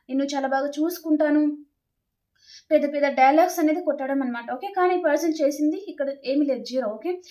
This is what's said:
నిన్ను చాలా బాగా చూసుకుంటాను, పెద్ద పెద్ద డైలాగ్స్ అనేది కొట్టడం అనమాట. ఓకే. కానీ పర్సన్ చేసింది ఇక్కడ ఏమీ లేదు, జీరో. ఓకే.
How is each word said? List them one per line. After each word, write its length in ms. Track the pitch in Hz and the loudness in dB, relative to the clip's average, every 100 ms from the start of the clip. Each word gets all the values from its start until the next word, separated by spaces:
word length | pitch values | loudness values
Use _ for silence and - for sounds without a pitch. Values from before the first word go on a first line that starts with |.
నిన్ను 220 | - 262 277 | -6 -4 -2
చాలా 220 | 285 269 | -2 0
బాగా 200 | 269 285 | 0 -2
చూసుకుంటాను, 720 | 294 320 359 330 302 302 302 302 294 - _ _ _ _ _ _ _ - - - | -2 -4 -4 -2 2 2 2 2 -2 -10 _ _ _ _ _ _ _ -20 -16 0
పెద్ద 180 | 302 285 | 2 2
పెద్ద 200 | 294 285 | 0 0
డైలాగ్స్ 440 | 269 262 302 359 349 | 4 6 6 4 2
అనేది 220 | 311 311 | 0 0
కొట్టడం 360 | 339 269 269 277 | -2 -2 -2 -2
అనమాట. 260 | 254 233 233 | -2 -6 -8
ఓకే. 180 | 247 403 | -8 -6
కానీ 260 | 392 359 359 | 0 2 2
పర్సన్ 340 | 330 302 330 | 2 0 0
చేసింది 440 | 320 277 294 302 381 392 | 0 0 0 -2 -2 -6
ఇక్కడ 220 | 294 277 277 | -6 -6 -6
ఏమీ 200 | 247 285 | -2 0
లేదు, 180 | 277 233 | 0 -2
జీరో. 240 | 226 254 226 | -4 -4 -4
ఓకే. 220 | 214 339 359 - | -4 -6 -8 -10